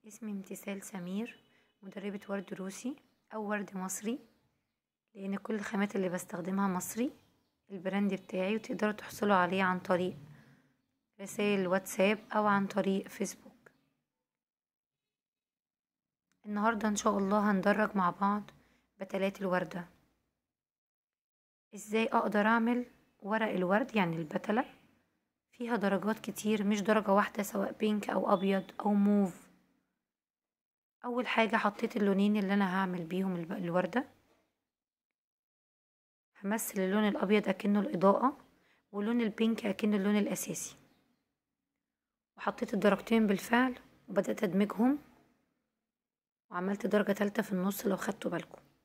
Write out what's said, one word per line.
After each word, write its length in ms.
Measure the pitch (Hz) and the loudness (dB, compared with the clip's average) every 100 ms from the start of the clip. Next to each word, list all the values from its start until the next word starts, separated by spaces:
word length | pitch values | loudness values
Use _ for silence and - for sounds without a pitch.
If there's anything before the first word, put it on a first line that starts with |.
| 220 | -20
اسمي 240 | 208 220 | -14 -8
امتثال 520 | 202 190 190 - 196 | -8 -10 -12 -10 -10
سمير، 600 | - 190 180 196 240 - _ _ _ _ | -10 -10 -6 -6 -6 -12 _ _ _ _
مدربة 380 | 190 196 202 202 - | -16 -10 -10 -10 -6
ورد 240 | 202 185 | -8 -6
روسي 420 | 190 190 190 240 302 _ _ _ | -10 -10 -8 -10 -12 _ _ _
او 160 | 220 208 | -8 -4
ورد 280 | 208 190 190 | -4 -4 -8
مصري، 420 | 185 - 214 277 - _ _ _ _ _ _ _ _ | -8 -6 -6 -6 -10 _ _ _ _ _ _ _ _
لان 200 | 202 196 202 | -12 -6 -6
كل 180 | - | -4
الخامات 400 | 220 208 202 202 | -6 -4 -2 0
اللي 140 | 202 185 | 0 -2
بستخدمها 580 | 180 - 175 175 196 196 | -4 -6 -8 -4 0 0
مصري، 440 | 180 - 214 254 - _ _ _ _ _ | 0 -4 -4 -4 -6 _ _ _ _ _
البراند 420 | 190 190 196 208 | -8 -2 0 0
بتاعي، 420 | 185 - 185 185 | -2 -6 -4 -2
وتقدروا 360 | 220 - 196 214 | -2 -4 -2 -2
تحصلوا 440 | 214 - - 214 | -2 -12 -4 2
عليه 280 | 190 175 185 | 4 4 2
عن 160 | 185 185 | 0 0
طريق 380 | - 180 185 - - - - _ _ _ _ _ _ _ | 0 0 0 -6 -18 -20 -20 _ _ _ _ _ _ _
رسائل 460 | 196 - 208 202 185 | -10 -2 0 2 2
واتساب 520 | 190 190 - 196 214 - | 0 0 2 2 2 -2
او 140 | 214 208 | 0 4
عن 200 | 202 196 | 2 2
طريق 400 | 196 190 190 - | 0 0 0 -4
فيسبوك. 640 | - 190 - - _ - _ _ _ _ _ _ _ _ _ _ _ _ _ _ _ _ _ _ _ _ _ _ _ _ _ _ _ | -6 -6 -6 -20 _ -20 _ _ _ _ _ _ _ _ _ _ _ _ _ _ _ _ _ _ _ _ _ _ _ _ _ _ _
النهاردة 420 | 214 208 214 214 214 | -6 2 2 2 0
ان 80 | |
شاء 220 | 208 220 202 | 2 2 2
الله 340 | 196 208 208 | 2 4 4
هندرج 440 | 196 190 208 214 | 4 4 4 2
مع 140 | 196 180 | 2 0
بعض 420 | 175 202 208 202 - _ _ _ _ | 2 0 0 -6 -20 _ _ _ _
بتلات 420 | 190 196 196 196 | -8 -2 -2 -2
الوردة. 440 | 196 180 175 175 170 _ _ _ _ _ _ _ _ _ _ _ _ _ _ _ _ _ _ | -2 0 -2 -8 -14 _ _ _ _ _ _ _ _ _ _ _ _ _ _ _ _ _ _
ازاي 300 | 202 214 220 | -18 -4 0
اقدر 400 | 226 233 220 208 | 2 0 2 2
اعمل 400 | 208 233 226 247 240 _ _ _ | 4 4 2 0 -4 _ _ _
ورق 300 | 196 220 220 | -4 -2 0
الورد، 460 | 190 180 202 262 | 0 2 2 2
يعني 200 | 214 175 | 2 2
البتلة 500 | 165 156 190 - 214 294 - _ _ _ _ _ _ _ | 0 -4 -4 0 0 0 -12 _ _ _ _ _ _ _
فيها 240 | _ 233 | _ -4
درجات 440 | 233 196 196 208 220 | 0 0 0 0 -4
كتير، 440 | - - 214 214 | -6 -6 -2 0
مش 180 | 202 214 | 2 0
درجة 300 | 196 214 202 | 2 2 4
واحدة، 320 | 196 202 - | 4 4 -4
سواء 280 | 202 202 202 | -4 -2 -4
بينك 380 | - 214 208 - | -2 0 0 -2
او 240 | 202 - | -2 2
ابيض 380 | 196 196 190 185 - | 2 4 0 -2 -6
او 140 | 208 | 0
موف. 560 | 208 202 208 190 - - _ _ _ _ _ _ _ _ _ _ _ _ _ _ _ | 4 6 4 2 -2 -20 _ _ _ _ _ _ _ _ _ _ _ _ _ _ _
اول 220 | 247 240 240 | -6 -4 0
حاجة 280 | - 220 | 2 2
حطيت 420 | 220 208 - 226 240 | 2 0 -2 -4 2
اللونين 400 | 202 196 202 214 | 2 4 4 2
اللي 160 | 196 | 2
انا 220 | 202 190 | 2 2
هعمل 300 | 185 190 180 | 0 -2 -4
بيهم 300 | 160 180 190 | -4 -2 -2
الب-، 160 | 175 165 | -4 -6
الوردة. 540 | 196 175 175 180 240 294 _ _ _ _ _ _ _ _ _ _ _ _ _ _ _ _ _ _ _ _ _ _ _ | -6 0 0 0 -2 -4 _ _ _ _ _ _ _ _ _ _ _ _ _ _ _ _ _ _ _ _ _ _ _
همثل 360 | 196 220 - 196 | -4 -4 -4 -2
اللون 280 | 185 202 214 | 0 2 2
الابيض 420 | 302 190 208 202 | 0 2 2 2
اكنه 300 | 190 202 202 | -2 0 0
الاضاءة، 580 | 202 190 190 202 254 - - _ _ _ _ | 0 4 4 6 2 -2 -20 _ _ _ _
ولون 300 | 202 208 240 | -6 -2 0
البينك 440 | 220 208 226 220 | 0 0 0 0
اكنه 320 | 214 190 214 208 | -2 0 0 2
اللون 200 | 196 208 | 2 2
الاساسي، 580 | 202 190 - 160 - - _ _ _ _ _ _ _ _ _ _ _ _ _ _ _ - | 2 -2 -6 -8 -10 -16 _ _ _ _ _ _ _ _ _ _ _ _ _ _ _ -6
وحطيت 360 | - - 233 | -6 -4 -4
الدرجتين 540 | 202 208 220 - 226 214 | 2 4 2 2 2 4
بالفعل 480 | 196 - 240 254 247 - _ - | 0 2 2 2 -2 -16 _ -2
وبدأت 340 | 196 190 214 | -2 0 -2
ادمجهم، 560 | 202 190 208 - 247 285 - _ _ _ _ _ _ _ _ _ _ _ _ _ _ | 0 2 0 2 2 2 -6 _ _ _ _ _ _ _ _ _ _ _ _ _ _
وعملت 360 | 180 185 202 190 | -4 -2 -2 0
درجة 240 | 208 202 | 2 2
تالتة 300 | 202 202 208 | 0 0 -2
في 100 | 202 | -2
النص 340 | 190 190 202 | -2 -2 -2
لو 120 | 208 185 | -2 -2
خدتوا 340 | - - - | -4 -6 -6
بالكم. 300 | 165 - - _ _ | -6 -8 -18 _ _